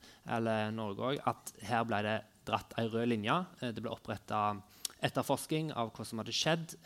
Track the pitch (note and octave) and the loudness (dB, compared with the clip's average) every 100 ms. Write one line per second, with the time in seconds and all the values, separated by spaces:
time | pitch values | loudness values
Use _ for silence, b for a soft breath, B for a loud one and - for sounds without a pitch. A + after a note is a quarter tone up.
0 | B B - A#2 A2+ A2 G#2+ A2 G#2+ G2+ | B B -4 0 2 2 0 -2 -4 -2
1 | A#2+ C#3+ - A2+ - - G#2 A#2 A2+ G#2 | -2 0 0 -2 -4 -10 0 2 4 2
2 | G#2+ G#2+ - _ - G#2+ - - A#2 A2+ | 2 0 -4 _ -2 -2 -2 -2 0 2
3 | A#2+ A2+ G#2 D#3+ F3+ - B2+ A2+ A2+ - | 2 2 4 2 0 -6 -6 -4 -6 -6
4 | - G#2 - G#2+ G#2 G2+ - B B B | -6 -6 -2 2 2 0 -6 B B B
5 | - - - C#3 - D#3 D#3+ A#2 A2+ - | 0 2 2 0 0 -2 0 -2 -4 -4
6 | A2+ A2+ A2 - D#3+ E3 E3 - | -8 -6 -4 0 2 2 0 -8